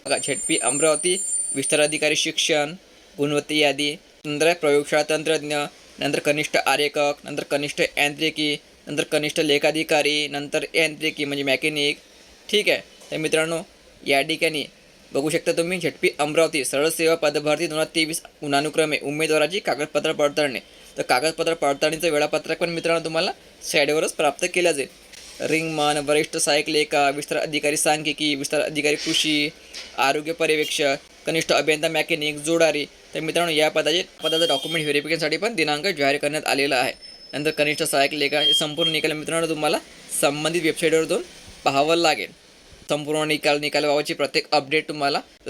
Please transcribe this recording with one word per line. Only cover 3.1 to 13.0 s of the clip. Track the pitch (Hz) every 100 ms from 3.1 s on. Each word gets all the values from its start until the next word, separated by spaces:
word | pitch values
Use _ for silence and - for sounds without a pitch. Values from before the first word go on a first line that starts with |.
| -
गुणवत्ता | 143 147 -
यादी, | 151 147 139 147 156 - - 151
नंतर | 147 160
आहे | 170
प्रयोगशाळा | 151 147 147 156 151
तंत्रज्ञ, | 156 151 156 147 147 147 - - -
नंतर | 139 160
कनिष्ठ | 160 147 147 -
आरेखक, | - 135 147 151 143 143
नंतर | - 147
कनिष्ठ | - 143 147 - 160 -
यांत्रिकी, | 147 147 160 156 151 143 - - -
नंतर | 151
कनिष्ठ | - 151 151 170
लेखाधिकारी, | 156 143 156 156 160 156 147 147 147
नंतर | 143 143 156 139 -
यांत्रिकी | 160 147 156 151 143
म्हणजे | 143
मेकॅनिक. | 139 131 156 151 143 - - - - - -
ठीक | 208 -
आहे, | 131 - -